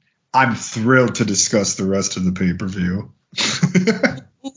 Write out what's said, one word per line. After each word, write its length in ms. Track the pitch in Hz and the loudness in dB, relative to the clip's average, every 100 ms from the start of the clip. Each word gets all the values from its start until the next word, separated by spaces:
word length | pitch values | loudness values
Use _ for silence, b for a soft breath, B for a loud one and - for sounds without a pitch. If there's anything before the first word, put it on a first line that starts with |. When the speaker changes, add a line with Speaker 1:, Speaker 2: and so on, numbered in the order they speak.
| _ _ _ | _ _ _
Speaker 1:
I'm 220 | 127 127 | 2 2
thrilled 600 | 98 - 117 113 131 120 - | 0 -6 -2 4 4 4 0
to 80 | |
discuss 500 | 107 95 - 110 98 | 0 0 2 0 0
the 120 | - 95 | -2 0
rest 300 | 98 92 92 | 0 -2 -2
of 80 | |
the 80 | 92 | -2
pay-per-view. 800 | 92 92 87 95 98 90 98 - _ _ - | 0 0 -2 -4 -4 -2 -2 -6 _ _ -6
<laughs> 960 | - - 156 185 226 220 - - - _ | -4 0 0 2 2 0 -2 -4 -14 _
Speaker 2:
Who 100 | 269 | -16